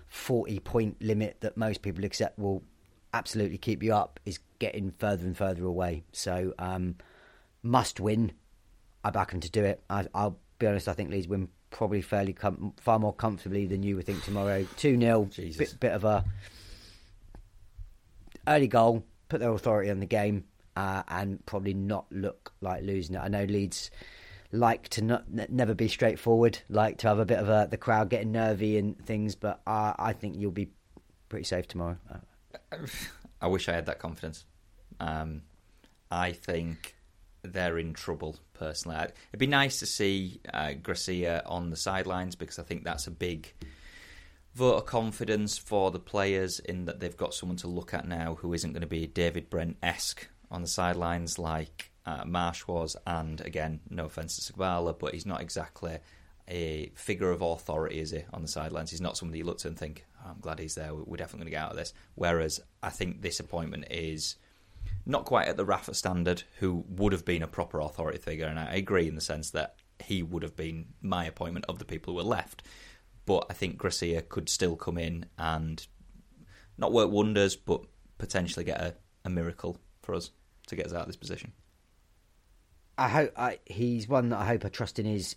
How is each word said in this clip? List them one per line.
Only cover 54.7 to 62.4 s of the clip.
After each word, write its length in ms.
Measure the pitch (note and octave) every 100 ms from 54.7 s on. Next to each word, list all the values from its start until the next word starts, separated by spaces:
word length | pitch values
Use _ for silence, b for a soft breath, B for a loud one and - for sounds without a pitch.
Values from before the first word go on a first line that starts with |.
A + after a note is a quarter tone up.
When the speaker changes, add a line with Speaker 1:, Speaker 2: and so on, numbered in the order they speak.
| F2 E2+ D#2+
Speaker 2:
but 140 | D2
he's 140 | E2 G2+
not 140 | D#2+
exactly 580 | E2 - D#2 - E2+ D2+ b b b b -
a 420 | F2 E2 D#2 D2+
figure 360 | - - F#2 F#2+
of 120 | F2
authority, 580 | F2 D#2+ - D#2 D#2+ D#2
is 100 | D#2
he, 140 | D#2 -
on 100 | D#2+
the 60 | D#2
sidelines? 420 | D#2 D#2+ D#2+ D#2+
He's 100 | E2+
not 160 | F2 -
somebody 220 | F2 D#2+
you 40 |
look 140 | E2+ -
to 100 | E2
and 100 | E2
think, 280 | D#2 D2+ - -
"Oh, 60 | -
I'm 100 | D#2+
glad 180 | D#2+ D#2+
he's 160 | D#2+
there, 200 | - D#2
we, 80 | D#2
we're 160 | - -
definitely 260 | E2 -
gonna 60 | E2
get 140 | D#2
out 80 | D#2
of 40 | D2+
this." 160 | - b b
Whereas 460 | - F2 E2+